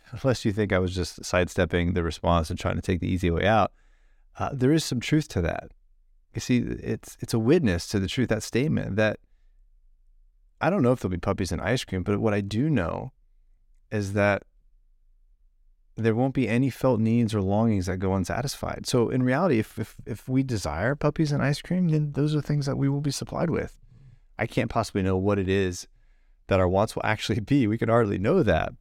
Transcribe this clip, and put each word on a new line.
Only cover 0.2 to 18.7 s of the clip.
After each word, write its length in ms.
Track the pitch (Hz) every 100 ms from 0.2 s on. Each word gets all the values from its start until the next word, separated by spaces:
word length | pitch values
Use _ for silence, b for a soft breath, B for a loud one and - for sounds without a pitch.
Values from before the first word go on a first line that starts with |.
unless 220 | 135 117
you 80 | 117
think 200 | 101 101
I 80 | 95
was 140 | 92
just 300 | 92 85 -
sidestepping 680 | - 92 87 - 87 90 87
the 100 | 90
response 480 | 82 - 87 85 80
and 80 | 90
trying 180 | 95 92
to 60 |
take 160 | 98 92
the 100 | 95
easy 220 | 92 90
way 160 | 82 90
out, 240 | 110 92 - _ _ _ _ _ -
uh, 120 | 101
there 200 | 131 127
is 120 | 160
some 140 | - 127
truth 300 | - 156 -
to 140 | 101
that. 280 | 82 87 - - _ _ _ _ _
You 60 | 110
see, 180 | - 123
it's, 600 | - - 117 110 - -
it's 140 | -
a 40 | 117
witness 480 | 113 180 123 85 -
to 120 | 104
the 80 | 95
truth, 220 | - 120
that 120 | 110
statement, 540 | - 117 127 110 104 101
that 240 | 107 - _ _ _ _ _ _ _ _ _ _ _ _ _ _
I 100 | 151
don't 120 | 196
know 100 | 123
if 80 | 127
there'll 100 | 98
be 80 | 90
puppies 340 | 101 98 90
and 80 | 82
ice 240 | 95 127
cream, 180 | - 92
but 160 | 90 101
what 140 | 110
I 80 | 104
do 300 | 104 107 151
know 420 | 135 82 90 123 - _ _ _ _ _ _ _
is 240 | 110 98
that 300 | 101 101 98 - _ _ _ _ _ _ _ _ _ _ _ _ _ _ -
there 180 | 113
won't 180 | 110 131
be 160 | 135 113
any 220 | 117 135
felt 300 | - 135 113
needs 340 | 110 117 113
or 80 | 107
longings 420 | 95 101 117 104
that 140 | 90 92
go 160 | 95
unsatisfied. 720 | 95 92 95 139 - -